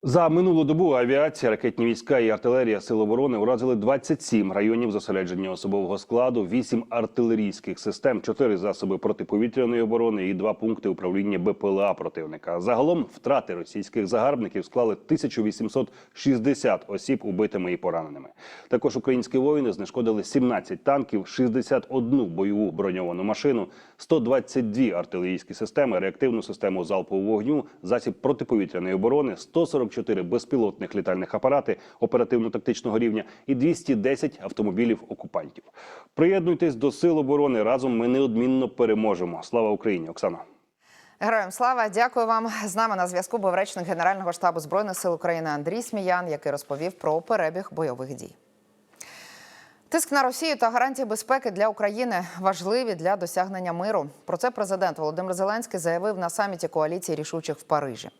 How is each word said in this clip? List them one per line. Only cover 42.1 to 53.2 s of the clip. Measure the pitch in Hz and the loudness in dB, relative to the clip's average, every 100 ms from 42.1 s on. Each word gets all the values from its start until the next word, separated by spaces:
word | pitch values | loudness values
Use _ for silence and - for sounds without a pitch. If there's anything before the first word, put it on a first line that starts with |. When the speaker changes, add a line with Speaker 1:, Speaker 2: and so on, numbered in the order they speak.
| 254 226 | 2 2
Speaker 2:
вам. | 226 226 220 214 | 2 0 -6 -6
З | 185 | -2
нами | 226 196 | 0 0
на | 180 | 0
зв'язку | 180 185 233 | -2 -4 -2
був | 196 | 0
речник | 180 196 - 175 | 0 -2 -4 -6
Генерального | 170 170 196 185 | 0 0 0 -4
штабу | 170 180 165 | 0 0 -2
Збройних | 151 180 208 185 | -2 -2 -2 -2
сил | 185 | -2
України | 165 175 170 160 | -2 -2 -2 -2
Андрій | 147 147 214 | -4 -4 -6
Сміян, | 233 214 185 180 180 | -6 -6 0 -2 -2
який | 147 156 | -4 -4
розповів | 143 - 139 165 | -6 -6 -6 -6
про | 185 160 156 | -4 -2 -2
перебіг | 165 220 160 170 196 | 0 0 0 -4 -8
бойових | 143 156 123 131 143 | -4 -4 -4 -10 -10
дій. | - - _ _ _ _ _ _ - - - - - - - _ _ | -14 -18 _ _ _ _ _ _ -20 -20 -20 -20 -20 -20 -20 _ _
Тиск | 330 - | -2 2
на | 277 | 2
Росію | 254 254 330 269 | 2 0 -2 0
та | 233 | 2
гарантії | 240 254 269 247 | 2 0 0 -4
безпеки | 214 - 269 254 | -4 0 0 0
для | 190 214 | 0 0
України | 214 208 208 247 190 175 175 | 0 -2 -2 -2 -2 -4 -2
важливі | 190 180 175 233 247 180 | -2 -2 -2 -2 -2 -2
для | 165 | 0
досягнення | 196 | 0